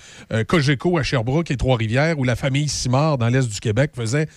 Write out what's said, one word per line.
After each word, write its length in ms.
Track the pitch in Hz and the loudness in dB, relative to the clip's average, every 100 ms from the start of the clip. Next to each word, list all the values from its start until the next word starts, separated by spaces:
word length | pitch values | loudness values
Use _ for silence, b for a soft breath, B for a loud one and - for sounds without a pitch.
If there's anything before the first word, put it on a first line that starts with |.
| B B - | B B -6
euh, 120 | 113 | -4
Cogeco 540 | 110 175 135 143 180 175 | 0 2 2 0 0 0
à 40 | |
Sherbrooke 480 | 123 135 113 147 165 | 0 -2 0 -2 -2
et 60 | 135 | -2
Trois-Rivières 640 | 131 123 110 123 156 156 | 0 2 2 0 0 0
ou 60 | |
la 120 | 123 113 | 0 0
famille 320 | 139 135 147 | 0 0 -2
Simard 500 | - 127 131 156 139 | -2 0 2 2 2
dans 100 | 117 | 2
l'Est 200 | 131 127 | 2 0
du 120 | 101 | -2
Québec 320 | 113 104 - | -2 0 -2
faisait 320 | - 113 143 156 | -2 -4 -2 -4